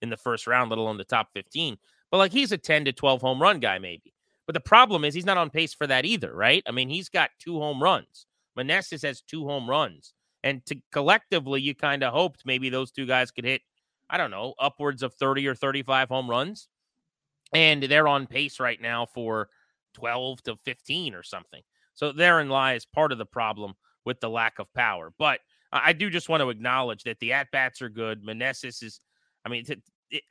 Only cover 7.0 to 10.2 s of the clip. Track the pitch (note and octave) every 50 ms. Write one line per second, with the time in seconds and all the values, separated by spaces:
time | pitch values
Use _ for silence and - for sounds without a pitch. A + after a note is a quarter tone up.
7 | F#3 - - F3+ D3+ - - _ - E3+ E3+ D#3 D3+ D3+ C#3+ C3 C#3+ F#3 F#3 A#2
8 | - - _ - - _ _ _ _ _ _ B2 B2+ C#3 E3 F#3+ F#3+ - E3+ D3
9 | - C#3+ C3 - _ - - D#3+ D3+ C#3 C#3+ C#3 A#2+ A#2 C3+ D3+ D3+ G#2+ E2 D2
10 | _ - _ _